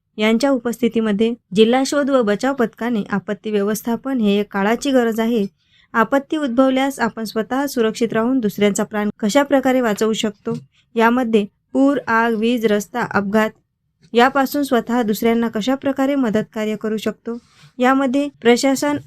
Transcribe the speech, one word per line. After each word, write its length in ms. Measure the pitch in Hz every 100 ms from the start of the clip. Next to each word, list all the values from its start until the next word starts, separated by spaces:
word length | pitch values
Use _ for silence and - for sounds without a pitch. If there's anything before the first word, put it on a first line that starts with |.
| _ -
यांच्या 320 | 214 226 277
उपस्थितीमध्ये 840 | 262 240 226 233 226 220 202 226 240 _ 190
जिल्हा 280 | 220 254 269
शोध 240 | 285 277
व 120 | 269
बचाव 320 | 208 202 254
पथकाने 500 | 277 220 - 233 226 -
आपत्ती 420 | 202 202 208 220
व्यवस्थापन 680 | 208 202 214 - 233 269 262
हे 200 | 208 202
एक 140 | 208
काळाची 380 | 196 196 233 285
गरज 280 | 262 233 220
आहे. 260 | 226 240 196 - _ _ _
आपत्ती 440 | 233 220 311 - 320
उद्भवल्यास 600 | 285 233 269 262 277 269
आपण 240 | 226 -
स्वतः 420 | 220 220 214 254 285
सुरक्षित 480 | 262 220 220 233
राहून 260 | 220 233 262
दुसऱ्यांचा 440 | 214 - 208 196
प्राण 260 | 208 208 208 -
कशा 240 | 214 285
प्रकारे 380 | 285 277 262 254
वाचवू 320 | 233 208 220
शकतो, 440 | 214 220 - - 233 - _ _ 226
यामध्ये 500 | 226 247 233 226 208 _ _
पूर, 240 | 262 277 285 -
आग, 260 | 226 233
वीज, 320 | 220 226 247 220
रस्ता, 420 | 208 202 247 214
अपघात 380 | - 202 220 220 - _ _ _ _ _
यापासून 500 | 226 247 269 262 285
स्वतः 380 | 277 240 226 240
दुसऱ्यांना 460 | 220 208 233 233 233
कशा 280 | 226 208 269
प्रकारे 400 | 285 269 269 285
मदत 340 | 240 214 208
कार्य 220 | 220 214 214
करू 220 | 220 214
शकतो, 400 | 214 208 - 240 - _ - -
यामध्ये 520 | 247 269 277 269 285 -
प्रशासन 560 | 226 240 277 269 294 294